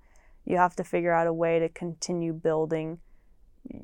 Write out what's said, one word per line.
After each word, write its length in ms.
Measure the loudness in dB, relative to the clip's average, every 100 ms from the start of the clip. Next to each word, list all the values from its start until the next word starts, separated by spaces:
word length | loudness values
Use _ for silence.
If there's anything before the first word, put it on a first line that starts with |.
| _ -20 -20 -12
you 120 | -2 2
have 200 | 2 2
to 80 |
figure 280 | -2 0 2
out 140 | 2 2
a 60 |
way 260 | 2 2 2
to 100 | 0
continue 640 | -4 -10 -8 -4 -2 -2
building 640 | -2 0 0 0 -2 -4 -8 -16 -20 _ -20 -20 -20 -16 -14